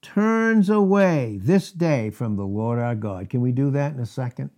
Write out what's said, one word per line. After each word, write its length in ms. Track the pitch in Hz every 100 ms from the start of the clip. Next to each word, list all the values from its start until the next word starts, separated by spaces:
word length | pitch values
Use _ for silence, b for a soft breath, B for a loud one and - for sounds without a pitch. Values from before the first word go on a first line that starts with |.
turns 680 | - - 214 226 226 220 190
away 680 | 214 196 202 190 160 120 101
this 280 | 101 190 -
day 380 | 165 170 143 110
from 260 | - 117 101
the 120 | 98
Lord 320 | 101 117 120
our 160 | 120 113
God." 340 | 107 95 95
Can 120 | 127
we 100 | 123
do 180 | 123 143
that 220 | 139 143
in 60 | 139
a 80 | 117
second? 420 | - 123 - 139